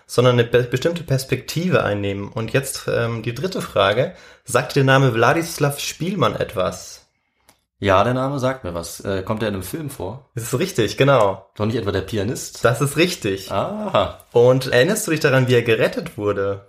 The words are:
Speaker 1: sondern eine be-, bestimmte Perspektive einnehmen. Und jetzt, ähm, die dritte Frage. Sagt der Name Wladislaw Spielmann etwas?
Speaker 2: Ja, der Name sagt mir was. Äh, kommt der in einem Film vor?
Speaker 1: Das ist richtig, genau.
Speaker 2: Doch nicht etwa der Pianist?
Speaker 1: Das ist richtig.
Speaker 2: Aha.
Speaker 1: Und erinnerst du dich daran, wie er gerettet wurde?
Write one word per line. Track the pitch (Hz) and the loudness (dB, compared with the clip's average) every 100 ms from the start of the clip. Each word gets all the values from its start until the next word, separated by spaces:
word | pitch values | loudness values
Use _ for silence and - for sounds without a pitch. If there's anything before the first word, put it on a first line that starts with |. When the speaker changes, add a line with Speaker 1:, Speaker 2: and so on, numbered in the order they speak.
| - | -4
Speaker 1:
sondern | - 123 120 | 2 4 4
eine | 117 | 4
be-, | 123 | 2
bestimmte | 120 123 170 170 | 2 0 -2 -2
Perspektive | - 131 - 123 - 151 180 131 | -2 -2 -2 -6 -4 -4 0 2
einnehmen. | 101 104 101 98 101 | 2 -2 -4 -6 -8
Und | 113 110 | -8 -2
jetzt, | 135 139 - - | -2 -4 -8 -4
ähm, | 113 117 117 | -2 -2 -4
die | 117 120 | -8 -6
dritte | 180 247 | -8 -8
Frage. | - 107 98 107 165 - - - - | -4 2 2 2 -2 -4 -20 -20 -2
Sagt | 120 - 143 | -2 0 2
der | |
Name | 135 135 135 | 4 6 4
Wladislaw | 113 117 160 160 - 143 143 | 4 4 2 -2 -2 -2 -2
Spielmann | - - 170 202 113 - | -8 -6 -4 0 0 0
etwas? | - 95 92 92 - - _ _ _ _ _ _ _ - | -4 -2 -2 -4 -14 -20 _ _ _ _ _ _ _ -4
Speaker 2:
Ja, | 101 95 | 2 4
der | 107 127 | 4 0
Name | 135 143 | -2 -2
sagt | 127 131 | -2 -4
mir | 90 | -8
was. | 85 82 - | -8 -10 -10
Äh, | - 95 | -6 -4
kommt | 92 107 | -4 -4
der | 110 | -2
in | 98 | -4
einem | |
Film | 92 165 147 | -8 -8 -10
vor? | - 92 123 _ | -8 -10 -10 _
Speaker 1:
Das | 123 113 | -10 -4
ist | 123 | -2
richtig, | 180 - 104 - | -2 0 -2 2
genau. | 135 135 101 95 - - | 4 6 4 0 -10 -4
Speaker 2:
Doch | 107 | -2
nicht | 117 | -2
etwa | 101 | -2
der | 95 | -2
Pianist? | - 104 98 - - - 117 | -2 -4 -4 -4 -10 0 0
Speaker 1:
Das | 123 | 2
ist | 139 147 | -2 0
richtig. | 180 - 104 95 - | 0 0 -4 -4 -4
Speaker 2:
Aha. | 98 151 208 214 123 92 - _ | -4 -4 -6 -2 0 0 -4 _
Speaker 1:
Und | 120 123 131 135 | 4 6 4 2
erinnerst | 120 151 214 - | 2 4 2 -2
du | |
dich | 151 | 0
daran, | 147 131 123 | 2 4 4
wie | |
er | 120 | 4
gerettet | 117 113 170 240 165 - | 4 2 2 -2 -8 -4
wurde? | 104 98 98 101 | -2 0 -2 -4